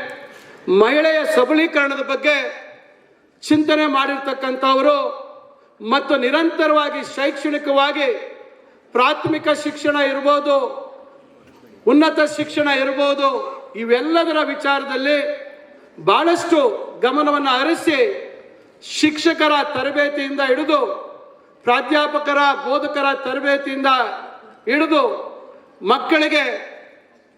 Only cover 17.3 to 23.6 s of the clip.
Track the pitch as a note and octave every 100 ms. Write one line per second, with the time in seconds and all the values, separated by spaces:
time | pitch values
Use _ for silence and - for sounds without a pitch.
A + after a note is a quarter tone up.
17.3 | C#4+ C#4 B3+ D4+ E4+ E4+ C#4 G#3+ - -
18.3 | - - - - _ - - D4+ D4+ E4
19.3 | D#4+ D4+ D4 C#4 B3+ C4+ C#4+ C#4+ D4 C#4
20.3 | C#4 C4+ C4+ D4+ D4 A3 - - - -
21.3 | - _ _ A#3+ B3 B3+ D4+ D4+ D4+ C#4+
22.3 | C#4+ C#4+ C4+ B3 C#4+ D4+ C#4+ C#4 C4 B3+
23.3 | C4+ C#4 C#4